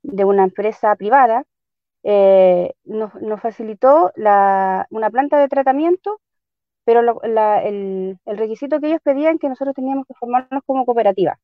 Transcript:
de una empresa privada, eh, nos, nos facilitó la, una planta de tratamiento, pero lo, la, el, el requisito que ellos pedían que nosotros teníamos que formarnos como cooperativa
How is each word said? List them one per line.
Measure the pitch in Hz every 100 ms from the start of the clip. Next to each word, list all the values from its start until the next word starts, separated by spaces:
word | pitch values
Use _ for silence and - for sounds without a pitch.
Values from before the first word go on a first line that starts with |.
de | - 196
una | 196 196
empresa | 190 202 214 220 214 208
privada, | 202 277 240 226 294 _ _ _ _ _
eh, | - 202 196 190 185 180 175 -
nos, | - 214 214 -
nos | 220 214
facilitó | 233 214 220 214 254 302 359 -
la, | 214 202 196 196 190 190 -
una | 220 220
planta | 226 285 294
de | 277
tratamiento, | 277 269 269 330 370 403 427 _ _ _ _ _ _
pero | - 233
lo, | 233 226
la, | 233 220 214 208
el, | 214 202 196 190 190 185 -
el | 208
requisito | 220 220 285 302
que | 302
ellos | 320
pedían | - 277 311 320
que | 285
nosotros | 254 269
teníamos | 269 262 269 269
que |
formarnos | 262 240 247 262 269 -
como | 262
cooperativa | 254 233 208 196 165 -